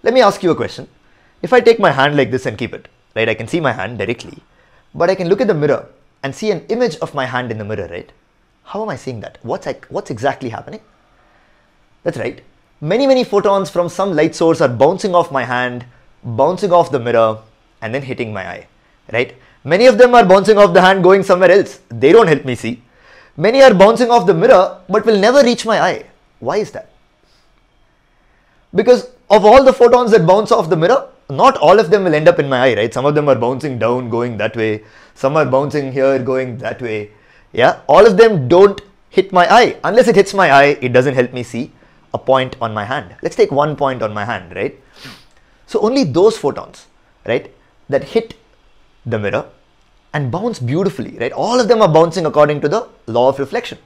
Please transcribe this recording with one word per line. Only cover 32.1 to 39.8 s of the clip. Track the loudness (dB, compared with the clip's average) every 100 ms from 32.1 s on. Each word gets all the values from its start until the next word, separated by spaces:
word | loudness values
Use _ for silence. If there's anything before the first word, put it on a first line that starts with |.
end | 0 -2
up | -2
in | -2
my | 0 0
eye, | 0
right? | -4
Some | -2
of | -2
them | -2 0
are |
bouncing | -2 -2 -6 -8 -4
down, | -4 -4 -4
going | -6 -6 -6
that | -6 -4
way. | -6 -6 -10 _ _
Some | _ -4 -2
are |
bouncing | 0 -2 -2 -6 -6
here, | -2 0 0
going | -2 -4 -6 -10
that | -12 -10
way. | -8 -8 -10 _ _ _ _
Yeah, | 0 0 0 2
all | 4 4
of | 6
them | 4 4 2
don't | 4 4 2 _ _ _
hit | -4 0
my | 0 4
eye. | 4 4 -2